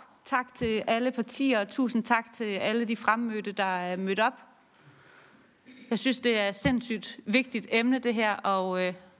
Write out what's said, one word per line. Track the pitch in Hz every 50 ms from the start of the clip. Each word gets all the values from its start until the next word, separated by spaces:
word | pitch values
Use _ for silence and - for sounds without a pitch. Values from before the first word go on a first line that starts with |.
| - - _ _ -
Tak | - 269 247 254 254 -
til | - 247 226 220 214 - -
alle | 226 233 247 254
partier, | 254 254 226 - - - 277 269 254 214
og | 202 214
tusind | - - 262 226 - 226 220
tak | - 240 226 226 -
til | - - 233
alle | 208 202 185 - 190 220 233 233
de | 208 233
fremmødte, | 214 - - 214 233 240 226 220 214 202 208
der | 196 208 196
er | 190 185 180 180 180 180
mødt | 180 190 190 196 196
op. | 220 247 262 - - - - _ _ _ _ _ - - - - - - - - - - - - _ _ _ _ _ - - - - -
Jeg | 233 208
synes, | - 262 247 254
det | - 240 233 214
er | 202 202
et | 190
sindssygt | - - 277 254 233 240 - 226 202 - - - - -
vigtigt | - 208 254 254 262 - 220 185 -
emne, | - 226 233 247 254 -
det | - 240 226
her, | 226 220 214 -
og, | - - 196 196 190 185 185 185 185
øh, | 185 180 180 180 - - - _